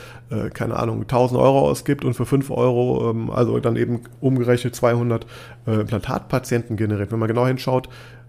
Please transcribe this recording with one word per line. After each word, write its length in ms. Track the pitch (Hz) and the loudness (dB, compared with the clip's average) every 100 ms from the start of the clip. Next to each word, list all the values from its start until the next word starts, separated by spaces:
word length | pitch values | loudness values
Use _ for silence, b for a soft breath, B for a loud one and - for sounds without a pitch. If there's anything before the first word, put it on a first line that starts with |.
| B B - | B B -8
äh, 220 | 110 110 | -6 -6
keine 260 | - 113 117 | -6 -4 -2
Ahnung, 300 | 117 113 107 | -2 -2 0
tausend 340 | 123 123 127 | 2 2 4
Euro 200 | 131 135 | 4 6
ausgibt 440 | 143 135 - 143 | 4 0 -2 -2
und 80 | 131 | -2
für 140 | 120 120 | -2 0
fünf 240 | 139 135 | 0 0
Euro, 600 | 123 127 120 123 127 117 | 0 2 2 2 0 0
ähm, 200 | 113 117 | -2 -2
also 280 | 120 113 120 | 0 2 2
dann 180 | 120 113 | 0 0
eben 260 | 120 117 - - | 0 -2 -6 -2
umgerechnet 560 | 131 131 120 123 120 - | 0 2 2 2 0 0
zweihundert, 480 | 120 120 120 117 - B B B 113 | 2 2 2 -2 -4 B B B -2
äh, 140 | 110 | 0
Implantatpatienten 960 | 107 107 120 - - 127 - 120 - 104 | 0 -2 -2 -6 -2 -2 0 -2 -2 -2
generiert. 340 | 107 104 101 | 0 0 -2
Wenn 100 | 113 | -2
man 80 | 110 | 0
genau 180 | 117 127 | 2 2
hinschaut, 420 | 127 - 127 - B B B | 0 0 -2 -2 B B B